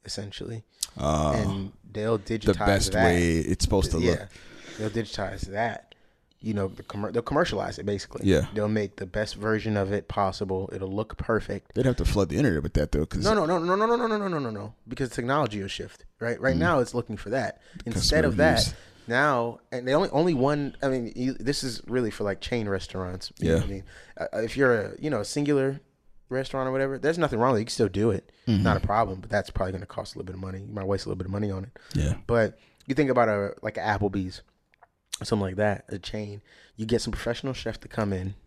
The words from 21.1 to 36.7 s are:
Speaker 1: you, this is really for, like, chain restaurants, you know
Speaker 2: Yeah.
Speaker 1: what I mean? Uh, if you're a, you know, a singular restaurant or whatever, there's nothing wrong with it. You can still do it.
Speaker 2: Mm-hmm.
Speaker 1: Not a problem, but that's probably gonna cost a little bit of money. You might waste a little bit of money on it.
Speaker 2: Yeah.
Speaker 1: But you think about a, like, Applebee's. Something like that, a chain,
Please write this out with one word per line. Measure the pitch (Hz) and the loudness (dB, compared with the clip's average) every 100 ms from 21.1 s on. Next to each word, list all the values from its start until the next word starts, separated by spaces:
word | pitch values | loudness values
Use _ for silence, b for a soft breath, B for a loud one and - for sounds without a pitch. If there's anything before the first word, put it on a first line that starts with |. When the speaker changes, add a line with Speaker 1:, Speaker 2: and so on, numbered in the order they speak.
| - | -2
Speaker 1:
you, | 127 | -4
this | 127 117 143 | -2 -2 -2
is | 131 107 - | -4 -8 -4
really | 123 113 | 0 0
for, | - 104 | 0 -2
like, | 95 | -2
chain | - 120 107 | -2 -2 0
restaurants, | 98 - 95 90 92 - - | -2 -4 -6 -6 -6 -10 -4
you | 85 | 2
know | 82 | 2
Speaker 2:
Yeah. | |
Speaker 1:
what | - | 2
I | |
mean? | 98 - B B B | -6 -12 B B B
Uh, | - 101 | -6 -4
if | 113 120 | -4 2
you're | 135 117 | 4 4
a, | 98 - | 0 -6
you | 151 | -4
know, | 127 | -2
a | 104 | -2
singular | - 147 143 135 139 _ _ _ - _ | -2 2 2 2 -2 _ _ _ -20 _
restaurant | 127 131 135 131 | -6 -4 -4 -2
or | |
whatever, | 131 135 135 | 0 -2 0
there's | 139 165 | 0 2
nothing | 151 117 | 2 4
wrong | 123 | 4
with | 117 | 4
it. | |
You | 113 | 0
can | |
still | - 107 | 2 2
do | 95 113 | 4 2
it. | 98 - b - | 2 -4 b 2
Speaker 2:
Mm-hmm. | 104 | 4
Speaker 1:
Not | 104 98 | 4 4
a | |
problem, | - 104 110 95 | 2 2 0 -2
but | - | -2
that's | 104 - | -2 -2
probably | - 95 | -4 -4
gonna | 95 101 | -4 -8
cost | - - - | -10 -10 -10
a | |
little | 95 | -12
bit | 92 | -10
of | |
money. | 95 95 | -8 -10
You | 104 | -10
might | 104 95 | -6 -2
waste | 98 - | -2 -2
a | |
little | 95 | -6
bit | 92 | -4
of | |
money | 98 104 | -2 -2
on | 95 98 | -4 -8
it. | - B | -14 B
Speaker 2:
Yeah. | - 73 - - | 0 0 0 2
Speaker 1:
But | 117 107 - b b - | 4 4 0 b b -4
you | 135 | 0
think | 143 | 4
about | 123 113 | 4 4
a, | 104 101 - | 2 -2 -4
like, | 110 - | -6 -2
Applebee's. | 107 101 101 98 92 - - _ _ _ _ _ _ - | 0 2 2 0 -4 -8 -20 _ _ _ _ _ _ -10
Something | - 107 98 | -2 0 0
like | 92 | 2
that, | 104 98 - | 0 0 -6
a | 104 | -10
chain, | - 107 104 101 b b b | -8 -8 -8 -12 b b b